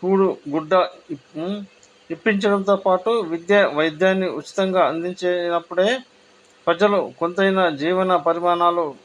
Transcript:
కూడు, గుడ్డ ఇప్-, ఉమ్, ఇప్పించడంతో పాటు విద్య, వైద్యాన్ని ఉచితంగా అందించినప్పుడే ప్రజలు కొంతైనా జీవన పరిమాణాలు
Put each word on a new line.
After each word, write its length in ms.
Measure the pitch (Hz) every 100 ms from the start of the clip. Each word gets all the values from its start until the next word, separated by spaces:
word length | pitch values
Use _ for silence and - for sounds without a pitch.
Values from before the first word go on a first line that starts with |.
కూడు, 280 | 180 190 190 - -
గుడ్డ 180 | 147 156 185 175 - _ 143
ఇప్-, 200 | _ 151
ఉమ్, 160 | 170 208 196 _ _ _ _ 165
ఇప్పించడంతో 640 | - 202 208 202 196 196 196
పాటు 220 | 185 196 233 180
విద్య, 280 | 165 170 202 196 147
వైద్యాన్ని 500 | 160 151 185 190 185 131
ఉచితంగా 440 | - - 190 185 156
అందించినప్పుడే 1000 | 160 175 185 180 180 175 170 165 175 190 262 247 _ _ _ _ _ -
ప్రజలు 340 | 170 202 202 123 -
కొంతైనా 460 | 170 175 196 190 180 147
జీవన 280 | 151 185 185 175 160
పరిమాణాలు 580 | 165 175 175 175 175 160 131